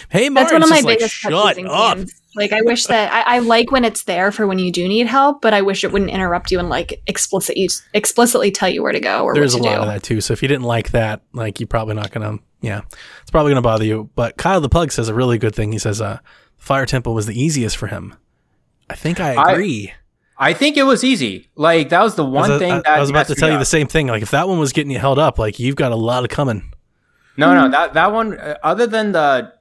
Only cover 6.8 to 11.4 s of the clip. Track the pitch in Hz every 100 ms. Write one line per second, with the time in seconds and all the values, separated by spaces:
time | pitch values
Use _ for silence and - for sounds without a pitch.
6.8 | 165 - - - - 190 - - 190 -
7.8 | _ 214 208 - 240 - 202 196 190 -
8.8 | - - - 110 - 147 143 123 117 98
9.8 | 107 104 - 110 - 113 135 143 120 117
10.8 | - 120 110 107 _ 127